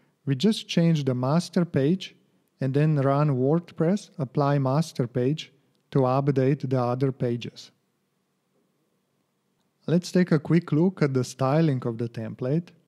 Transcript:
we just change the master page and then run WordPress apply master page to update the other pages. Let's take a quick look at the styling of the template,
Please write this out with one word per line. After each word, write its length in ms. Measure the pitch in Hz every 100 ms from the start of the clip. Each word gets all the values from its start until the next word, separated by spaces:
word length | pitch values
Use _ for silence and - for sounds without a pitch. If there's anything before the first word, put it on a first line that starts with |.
| _ _ 135
we 100 | 135
just 320 | 190 220 -
change 360 | - 170 156
the 120 | 135 123
master 480 | 127 160 175 190
page 520 | 170 151 139 190 - - _ _ _ -
and 120 | 135
then 220 | 139 156 147
run 340 | 135 139 151
WordPress 800 | 127 131 165 170 - 160 208 - -
apply 380 | 143 - 143 143
master 480 | 131 139 160 - 123
page 460 | 127 127 156 - _ _ _ _
to 80 | 143
update 720 | 127 131 139 135 131 147 131
the 100 | 127
other 320 | 120 127 135
pages. 600 | 131 127 120 113 - - _ _ _ _ _ _ _ _ _ _ _ _ _ _ _ _ _ _ _ _ _ -
Let's 280 | 170 -
take 180 | 180 175
a 80 | 156
quick 320 | - 165 170
look 300 | 147 180 185
at 120 | 147
the 120 | 131 120
styling 600 | - 131 151 165 127 120
of 120 | 113
the 100 | 117
template, 640 | - 110 107 127 156 175 -